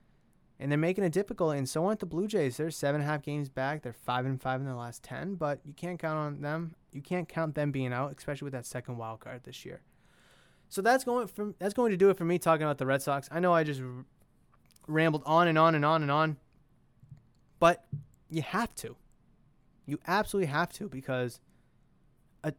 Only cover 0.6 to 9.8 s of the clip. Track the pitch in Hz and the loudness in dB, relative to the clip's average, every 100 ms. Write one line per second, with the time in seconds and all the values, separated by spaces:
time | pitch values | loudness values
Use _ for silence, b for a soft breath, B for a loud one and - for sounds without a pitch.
0.6 | 139 147 165 185 185 180 202 226 165 143 | 0 2 2 2 2 0 -2 0 0 0
1.6 | 131 156 180 214 180 156 208 214 139 120 | -2 0 0 0 -4 -4 -2 0 0 0
2.6 | 160 - 143 147 147 151 147 147 139 - | -4 -2 0 0 0 -2 -4 -4 -4 -4
3.6 | 139 156 123 - - 123 131 131 139 131 | -4 -4 -8 -12 -4 -2 0 -2 -2 -4
4.6 | 139 123 120 - - 127 170 190 151 143 | -4 -8 -10 -12 -12 -10 -8 -4 -2 -4
5.6 | 143 147 175 175 160 156 151 143 147 160 | -8 -10 -8 -6 -4 -4 -4 -4 -6 -4
6.6 | 170 - _ 139 - 180 165 - 160 151 | -6 -10 _ -16 -6 -4 -4 -4 -4 0
7.6 | 147 135 127 123 139 143 - 139 143 131 | -2 0 -2 -2 -4 -6 -8 -8 -6 -8
8.6 | - 127 123 117 113 110 - 123 127 127 | -8 -10 -8 -8 -8 -10 -12 -14 -14 -16
9.6 | - - | -14 -16